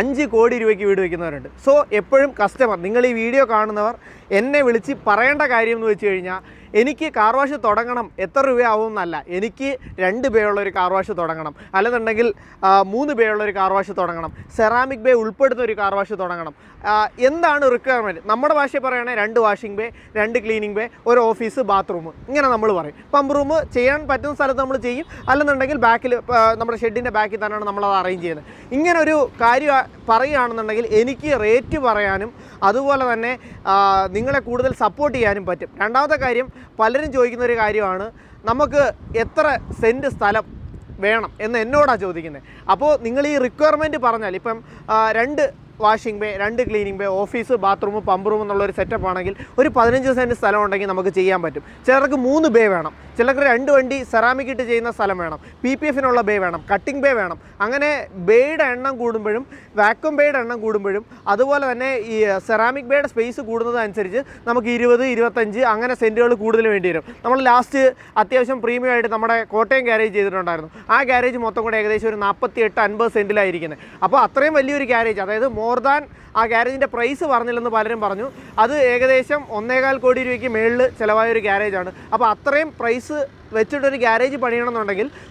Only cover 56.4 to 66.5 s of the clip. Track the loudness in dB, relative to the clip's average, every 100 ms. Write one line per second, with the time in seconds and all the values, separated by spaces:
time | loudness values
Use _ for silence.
56.4 | -2 -4 -4 -4 -2 0 0 2 -2 -6
57.4 | -14 -6 -4 0 0 -2 -6 -6 2 4
58.4 | 4 2 -2 -2 -4 -4 -4 -4 -2 -4
59.4 | -6 -16 -8 2 2 2 -2 2 2 2
60.4 | -4 -6 -4 -2 -2 -6 -8 -8 -2 0
61.4 | 2 0 0 -2 -4 -4 -4 0 0 0
62.4 | 0 2 2 0 0 0 0 -2 -4 -4
63.4 | -6 -4 -2 -2 -4 -4 -4 -4 -6 -8
64.4 | -4 -2 0 2 4 4 2 0 0 0
65.4 | -2 0 0 2 -2 0 0 2 2 2
66.4 | 2